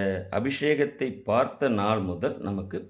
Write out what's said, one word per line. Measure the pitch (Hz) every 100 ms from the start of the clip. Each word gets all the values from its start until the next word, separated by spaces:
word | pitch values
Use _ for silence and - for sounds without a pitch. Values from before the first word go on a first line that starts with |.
| 98 92 92
அபிஷேகத்தை | 104 127 135 147 147 143 - 131 -
பார்த்த | - 113 135 - 139
நாள் | 107 101 110
முதல் | 95 85 117 -
நமக்கு | 95 98 95 -